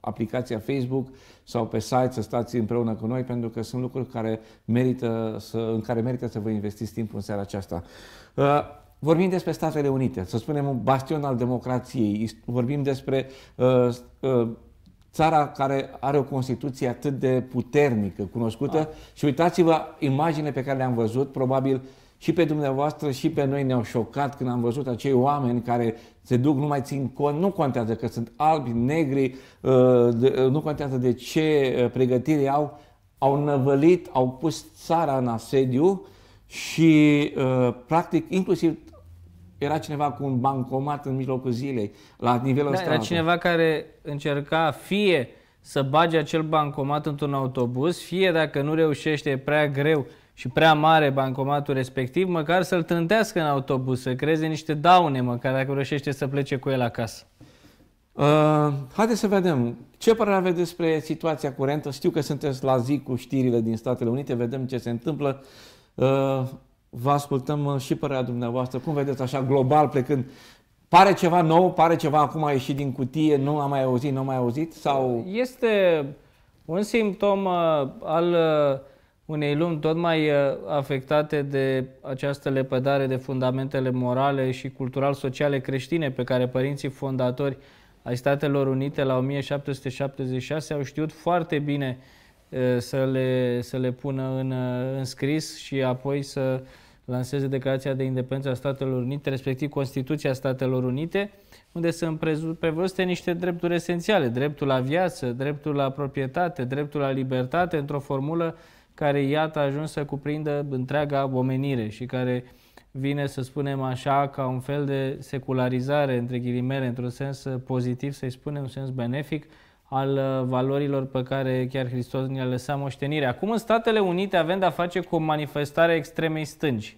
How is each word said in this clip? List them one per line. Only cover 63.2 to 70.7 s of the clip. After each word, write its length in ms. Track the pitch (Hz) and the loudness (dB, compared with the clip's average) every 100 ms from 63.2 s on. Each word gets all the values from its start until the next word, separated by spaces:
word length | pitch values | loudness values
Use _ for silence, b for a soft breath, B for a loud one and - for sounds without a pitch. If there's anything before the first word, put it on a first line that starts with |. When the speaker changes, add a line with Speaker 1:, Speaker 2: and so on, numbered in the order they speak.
| - 135 127 120 | -2 0 2 2
Speaker 1:
din 160 | 110 110 | 0 -2
Statele 320 | - 123 117 | -2 -2 0
Unite, 240 | 127 143 | -2 -2
vedem 320 | 123 120 131 127 | -2 -2 -4 -4
ce 120 | 127 | -6
se 120 | 120 | -4
întâmplă. 540 | 117 160 143 143 131 B B B B B | -6 -4 -2 -2 -4 B B B B B
Uh, 480 | - 127 135 135 135 127 - _ _ _ | 0 2 2 2 0 -4 -8 _ _ _
vă 220 | - 123 | -6 0
ascultăm, 540 | 143 143 139 135 147 143 | 0 0 -4 -2 -2 -2
uh, 140 | 139 | -2
și 160 | 127 160 | -2 -4
părerea 260 | 147 135 | -2 -2
dumneavoastră. 580 | 123 120 120 123 127 131 | -2 -4 -2 -2 -4 -4
Cum 140 | 143 | -4
vedeți 280 | 147 139 127 | -2 -2 -2
așa 200 | 127 139 | -2 -2
global, 460 | 131 139 127 151 147 | 2 2 6 6 6
plecând? 380 | 139 123 143 123 B B B B | 2 0 -2 -2 B B B B